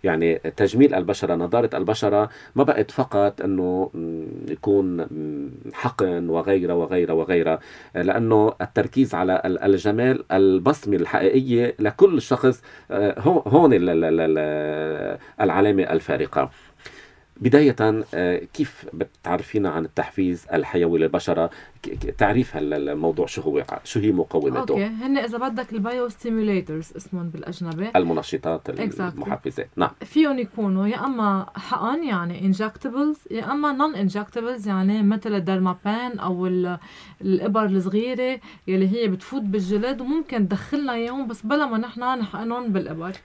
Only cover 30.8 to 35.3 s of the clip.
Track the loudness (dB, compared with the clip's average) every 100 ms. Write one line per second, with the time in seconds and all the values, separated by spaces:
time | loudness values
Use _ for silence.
30.8 | -2 -2 -4 -2 0 0 -4 -14 -8 -4
31.8 | -2 -2 -2 -4 -4 -2 0 0 -2 -6
32.8 | -8 -2 -2 -2 -8 -8 -4 -2 -2 0
33.8 | -2 0 -2 -2 -6 -6 -6 -6 -4 0
34.8 | 0 2 2 0 -2